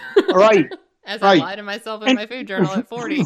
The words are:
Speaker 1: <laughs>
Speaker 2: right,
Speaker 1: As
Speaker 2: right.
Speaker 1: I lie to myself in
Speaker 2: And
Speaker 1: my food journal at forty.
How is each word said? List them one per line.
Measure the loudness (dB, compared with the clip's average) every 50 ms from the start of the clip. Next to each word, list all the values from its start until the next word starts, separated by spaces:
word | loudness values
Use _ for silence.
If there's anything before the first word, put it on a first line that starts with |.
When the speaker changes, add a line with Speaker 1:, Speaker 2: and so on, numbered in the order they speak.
| -10 0 2 2 2 4
Speaker 1:
<laughs> |
Speaker 2:
right, | 4 4 6 6 6 4 2 0 -4 -18 _ _ _ _ _
Speaker 1:
As | -12 -8 0
Speaker 2:
right. | 4 4 4 4
Speaker 1:
I | 2
lie | -2 -8 -10
to | -10
myself | -10 -10 -10 -10 -10 -10 -6
in | -2 0
Speaker 2:
And | 0
Speaker 1:
my | 0 -2 -8
food | -10 -12 -10 -8
journal | -4 -2 -2 -2
at | -2 -6 -8 -8
forty. | -10 -10 -8 -6 -4 -4 -4